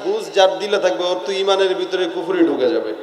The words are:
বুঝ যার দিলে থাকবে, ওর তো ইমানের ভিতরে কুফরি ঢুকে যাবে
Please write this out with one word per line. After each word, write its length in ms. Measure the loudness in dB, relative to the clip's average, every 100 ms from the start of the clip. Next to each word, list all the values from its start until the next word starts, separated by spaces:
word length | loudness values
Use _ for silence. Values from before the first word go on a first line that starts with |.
বুঝ 300 | -4 -4 -2
যার 240 | 4 4 4
দিলে 200 | -2 0
থাকবে, 260 | 0 0
ওর 160 | -2 -2 -4
তো 60 |
ইমানের 420 | -2 0 2 2
ভিতরে 300 | 0 -2 -2
কুফরি 420 | -2 -4 -4 2 2
ঢুকে 220 | 2 0
যাবে 260 | 0 -4 -8